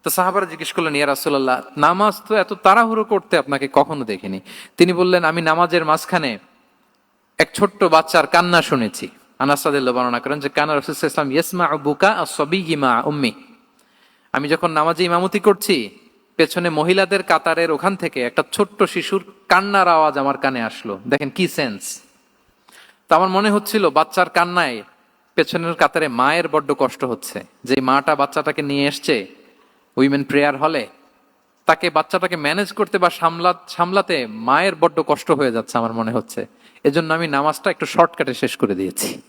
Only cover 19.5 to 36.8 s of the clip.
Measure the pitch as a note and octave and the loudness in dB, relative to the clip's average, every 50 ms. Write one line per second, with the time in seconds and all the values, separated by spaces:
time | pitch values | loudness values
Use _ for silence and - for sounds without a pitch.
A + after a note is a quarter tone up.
19.5 | F#3 F#3 F#3+ G3+ G3+ G3 F#3 F3 E3+ D#3+ D#3 D3+ C#3 C#3+ C3+ C#3 C#3 C3+ - C#3 | 2 2 2 2 2 2 4 4 6 4 4 4 2 0 0 0 -2 0 -2 -2
20.5 | C3 B2 A#2 A2 - - - A2+ G2+ F#2+ G#2 B2 C3+ C#3+ D3+ C3+ - - F#3 D#3 | -2 -2 -6 -6 -8 -8 -10 -10 -10 -8 -2 -2 -2 -2 -2 -4 -2 -2 -2 -2
21.5 | - - D3 B2 G#2 G2 - - - - _ _ _ _ _ _ _ _ _ _ | -2 -4 -4 -4 -6 -8 -10 -12 -14 -14 _ _ _ _ _ _ _ _ _ _
22.5 | _ _ _ _ _ - - _ _ _ _ _ E3 D#3+ F#3 F#3+ F#3 F#3+ G3+ G#3+ | _ _ _ _ _ -20 -20 _ _ _ _ _ 2 2 2 2 2 2 2 2
23.5 | G3+ G#3 G#3 - - A3 G3+ E3 C3+ - D#3 - - F#3+ F3+ E3+ - F3 E3+ F3 | 0 0 -2 -2 -2 0 0 2 2 2 0 0 0 -2 -2 0 2 0 0 0
24.5 | F3 F3+ E3+ C#3 A#2+ A2 G2+ _ _ _ _ _ _ _ _ _ _ - D#3 - | 0 0 0 0 -2 -8 -12 _ _ _ _ _ _ _ _ _ _ -2 -2 0
25.5 | - F3 E3+ E3+ E3+ - E3+ - - E3+ D#3 D3 B2 A#2+ B2+ C#3 D#3 E3+ E3+ D#3+ | -2 -4 -4 -4 0 2 0 2 2 0 -2 -2 0 0 0 2 2 0 -2 0
26.5 | - D#3 C#3+ C#3+ C#3+ - C#3 B2+ - - - B2+ A#2 G#2+ - - - - - - | -2 -2 -2 -2 -2 0 0 -2 -2 -4 -4 -4 -4 -6 -8 -12 -12 -12 -14 -14
27.5 | _ _ _ A#2+ C3 C3+ C3 C3 C3 C#3 C3+ - D#3 C#3 C#3 C#3 - D#3 C#3+ D#3+ | _ _ _ -2 -2 0 2 2 2 2 2 0 0 0 0 -2 -2 -4 -4 -4
28.5 | D3 - D3 C#3+ C#3 C#3 C#3 C#3+ C#3+ - - - D3+ A2+ F#2+ - - _ _ _ | -4 -4 -4 -4 -2 0 0 -2 -2 -4 -2 -2 -2 -2 -2 -8 -16 _ _ _
29.5 | _ _ _ _ _ _ _ _ _ - C3 C#3 C#3 C#3+ C#3 C#3 - C#3+ C#3+ D3 | _ _ _ _ _ _ _ _ _ 2 2 2 2 0 -2 0 0 2 2 2
30.5 | C#3 C3 D3 D#3 D#3+ C#3+ A2 - - _ _ _ _ _ _ _ _ _ _ _ | 0 0 -2 -2 -2 -2 -6 -6 -14 _ _ _ _ _ _ _ _ _ _ _
31.5 | _ _ _ - D#3+ - - F3 D3 D#3 D#3 - - F#3 F3+ F3+ F3 E3 D3 C#3+ | _ _ _ 2 2 2 2 -2 0 0 -2 0 -2 -2 -2 -2 -4 -2 -2 -2
32.5 | D#3+ F#3+ G#3 - - - G#3 - - F#3+ F3+ F3 - - E3 E3 E3 E3+ E3+ F3+ | 0 0 -2 -4 -2 -4 -4 -2 0 0 0 0 0 2 -2 -2 0 2 0 0
33.5 | F3 F3 - - - - F3 F3 F#3+ G3+ F#3+ - F3+ D3 B2 A2 G#2+ A2 A2 A#2+ | 0 0 -8 -18 -4 -2 -2 0 0 -2 0 0 -2 -2 -2 -6 -8 -8 0 2
34.5 | C3+ D3+ F3 G3 F3 D#3 D#3 E3+ D#3 D#3+ D3+ - D3 - - - D#3+ C3+ C#3+ B2+ | 2 2 2 0 0 2 0 0 2 0 0 0 -2 -2 2 0 0 2 2 0
35.5 | A2+ A#2 A2 - - A#2+ A#2 A2+ A2+ A#2 A2+ A2 A#2 A#2 G#2+ - - - - - | 0 -2 -4 -2 -2 -2 -2 -2 -2 -2 -4 -2 -2 -4 -4 -6 -10 -10 -10 -10
36.5 | _ _ _ - _ - | _ _ _ -20 _ -2